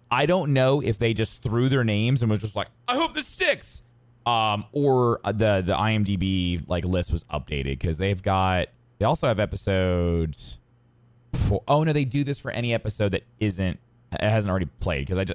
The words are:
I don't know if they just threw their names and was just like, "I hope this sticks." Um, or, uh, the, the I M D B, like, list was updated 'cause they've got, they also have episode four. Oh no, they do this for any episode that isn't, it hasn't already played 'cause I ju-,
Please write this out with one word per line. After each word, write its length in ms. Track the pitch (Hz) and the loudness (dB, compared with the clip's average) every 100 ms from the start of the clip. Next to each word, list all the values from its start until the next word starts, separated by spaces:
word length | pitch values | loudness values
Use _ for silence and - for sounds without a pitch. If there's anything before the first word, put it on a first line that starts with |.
| - | -4
I 180 | 123 151 | 0 2
don't 260 | 185 151 | 2 2
know 280 | 135 131 143 | 2 4 2
if 180 | - 110 | 0 0
they 140 | 117 | 0
just 280 | 107 110 - | 0 -2 -4
threw 260 | 117 117 131 | -2 0 2
their 140 | 135 | 2
names 400 | 113 104 117 117 | 2 2 2 2
and 80 | 117 | 2
was 80 | 104 | 0
just 160 | 107 | -2
like, 140 | 104 - _ - | -6 -6 _ -4
"I 80 | |
hope 200 | 254 330 | -2 -2
this 120 | 302 - | -4 -8
sticks." 560 | - 349 233 - - - _ _ _ 120 | -2 0 0 -4 -16 -20 _ _ _ 0
Um, 400 | 117 110 104 104 | 2 2 0 -4
or, 460 | 143 143 127 120 - | 0 2 4 4 0
uh, 80 | 101 | -2
the, 320 | 104 107 98 90 | 2 4 2 2
the 100 | 80 | 0
I 160 | 107 | 2
M 120 | 110 | 2
D 120 | 101 98 | 0 0
B, 440 | 95 95 87 87 - | 0 0 0 -2 -2
like, 160 | 87 | -2
list 260 | 87 90 - | 0 0 0
was 140 | 85 | -4
updated 560 | - 76 - 73 67 67 | -4 -8 -4 -4 -4 -2
'cause 180 | 85 78 | -2 -2
they've 240 | 95 95 | -2 -2
got, 460 | 101 95 92 90 - _ _ - | 0 0 2 0 -2 _ _ -2
they 80 | 110 | 0
also 200 | 160 135 | 2 0
have 140 | 104 | 0
episode 960 | 98 - - 95 92 90 87 85 80 - - - _ _ _ _ _ _ _ | -2 -4 -2 0 2 2 2 0 -2 -6 -14 -18 _ _ _ _ _ _ _
four. 300 | - - 98 - | -2 0 0 2
Oh 160 | 147 | 2
no, 100 | 156 | 2
they 120 | 147 | 0
do 180 | 131 143 | 0 -2
this 160 | 139 139 | -2 -4
for 120 | - | -6
any 220 | - 120 | -4 -2
episode 380 | 113 107 - 104 | -2 -2 -2 0
that 100 | 92 - - | 0 -4 -4
isn't, 400 | 107 90 92 - _ _ - | -2 0 -2 -4 _ _ -12
it 80 | - | -4
hasn't 280 | 107 110 101 | 0 0 0
already 160 | 92 80 - | -2 -4 -6
played 280 | 92 71 69 | -4 -4 -2
'cause 100 | 92 | -2
I 60 | |
ju-, 100 | 98 | -4